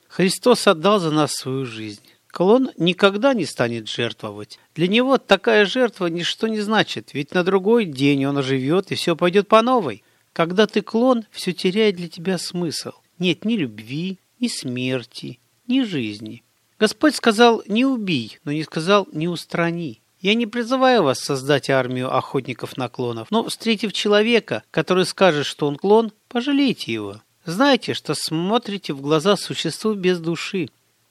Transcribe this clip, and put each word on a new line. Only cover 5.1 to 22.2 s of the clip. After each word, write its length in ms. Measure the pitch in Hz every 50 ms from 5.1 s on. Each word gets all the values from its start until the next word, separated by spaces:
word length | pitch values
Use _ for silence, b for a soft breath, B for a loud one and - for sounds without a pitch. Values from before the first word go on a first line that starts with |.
| 269 -
такая 480 | - - - 190 - 240 220 208 208
жертва 400 | 180 - 254 254 214 - - 185
ничто 420 | 175 165 175 165 - - - 220 220
не 100 | 220 214
значит, 560 | 208 208 220 208 156 - - 117 104 - -
ведь 180 | 135 147 - -
на 120 | 180 175
другой 400 | 185 190 196 185 208 233 240 220
день 420 | 165 139 123 139 143 143 139 135
он 100 | 139 143
оживёт, 540 | 143 131 131 135 131 127 139 160 196 196 -
и 60 | 131
всё 180 | - - 180 170
пойдёт 320 | - 175 180 175 202 190
по 160 | - 220 220 226
новой. 400 | 247 262 240 180 131 101 - _ _ _ _ _ _ -
Когда 340 | - 165 165 180 196 214
ты 160 | 208 - 214 196
клон, 440 | - - 220 247 262 254 233 214 -
всё 220 | - - - 185 170
теряет 420 | - - 190 180 220 220 214 185
для 140 | 175 175 165
тебя 300 | - 175 165 196 185 165
смысл. 520 | - - - 175 175 151 123 - - 123 - _ _ _ _ -
Нет 240 | 175 185 160 - -
ни 100 | 214 240
любви, 640 | 214 147 120 104 104 110 113 135 151 175 190 185 - _ _ _ _
ни 80 | 247 233
смерти, 880 | - - - 131 123 127 127 127 131 127 117 - - - - 135 127 - _ _ _ _ _ -
ни 140 | 247 269 262
жизни. 600 | 208 180 139 117 107 104 104 - 107 113 120 _ _ _ _ _ _ _ -
Господь 340 | - 208 - - - 302 -
сказал: 480 | - - 233 208 208 240 233 226 214 - -
«Не 160 | 196 233 262
убий», 560 | 269 262 233 208 185 170 123 113 101 - - _
но 80 | 147
не 140 | 147 156 151
сказал: 420 | - - 165 156 180 202 202 196 - -
«Не 160 | 151 160 175
устрани». 720 | 170 147 - - - 170 170 170 170 175 170 135 110 - _ _ _ _
Я 140 | - 190 220
не 120 | 233 240
призываю 580 | 208 220 240 233 226 262 262 262 254 247 226 165
вас 160 | 135 123 -
создать 500 | - - 143 131 131 139 147 131 - -
армию 460 | 139 131 127 123 127 127 127 131 139
охотников 600 | 131